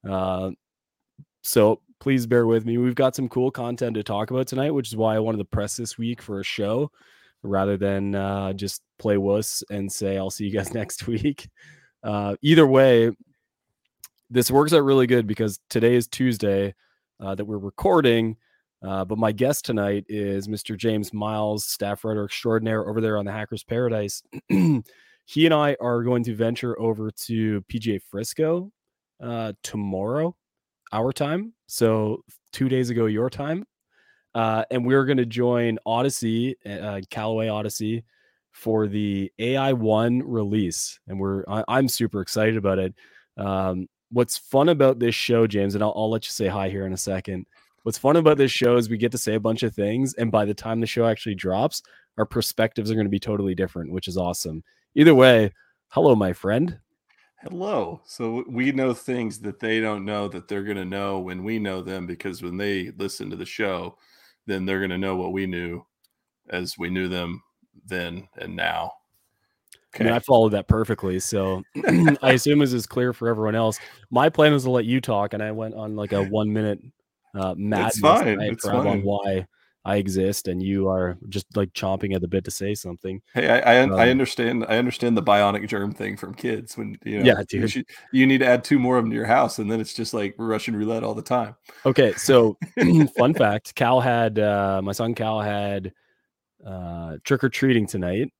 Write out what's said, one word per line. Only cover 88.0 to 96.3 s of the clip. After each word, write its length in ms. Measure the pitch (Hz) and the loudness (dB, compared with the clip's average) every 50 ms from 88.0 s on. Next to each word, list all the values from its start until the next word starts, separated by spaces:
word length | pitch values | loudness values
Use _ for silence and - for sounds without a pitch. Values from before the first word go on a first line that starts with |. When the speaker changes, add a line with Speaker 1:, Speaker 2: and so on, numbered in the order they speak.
| - _ - | -16 _ 0
Speaker 2:
you 140 | 131 131 | 2 2
need 100 | 135 135 | 4 2
to 80 | 131 131 | 2 2
add 180 | 127 123 123 - | 2 0 0 2
two 140 | - 147 | 0 0
more 200 | 139 123 127 127 123 | 2 2 2 0 0
of 40 | 117 | 0
'em 60 | 113 | -2
to 60 | 110 | -4
your 100 | 113 113 | -4 0
house, 320 | 110 117 135 - 110 - | 0 2 2 2 0 -2
and 140 | - 107 101 | -6 -6 -4
then 100 | 113 113 | -4 -4
it's 140 | 107 - - | -6 -8 -8
just 180 | - 113 - - | -10 -8 -6 -4
like 220 | 110 104 98 - | -4 -6 -6 -6
Russian 380 | - 113 113 110 107 - - 113 | -8 -4 -4 -4 -4 -4 -6 -4
roulette 280 | 104 107 110 113 113 113 | -4 -4 -4 -4 -4 -4
all 120 | 107 107 | -6 -8
the 80 | 107 - | -8 -6
time. 320 | - 127 123 113 104 113 _ _ - - - - | -4 -2 -2 -2 -6 -12 _ _ -20 -20 -2 -2
Speaker 1:
Okay, 280 | 135 131 - 131 110 92 | 2 4 6 4 4 2
so 440 | - - - 135 123 117 110 101 _ 175 - _ | -2 2 6 8 8 8 6 2 _ -12 -10 _
Speaker 2:
<laughs> 0 | |
Speaker 1:
<clears throat> 400 | 247 - 175 175 160 151 139 - | 2 4 6 8 6 6 4 4
fun 160 | - 240 135 165 | 2 4 4 4
fact, 400 | - 127 104 101 107 _ - - | 4 2 2 2 -2 _ -10 -4
Cal 260 | - 127 120 127 131 | 0 2 4 4 4
had, 380 | 123 127 120 117 117 113 107 | 4 2 2 2 2 0 2
uh, 440 | 107 104 104 104 101 98 98 98 95 95 | 0 2 2 2 2 0 0 0 -2 -2
my 80 | 98 | -4
son 240 | 98 - 117 117 120 | -4 -2 -2 -2 -2
Cal 260 | - 113 110 110 107 | -2 -2 -2 -2 -2
had, 500 | 104 104 104 101 101 101 101 98 95 95 _ _ _ _ _ _ _ _ | -2 -2 -2 -4 -4 -4 -4 -6 -6 -10 _ _ _ _ _ _ _ _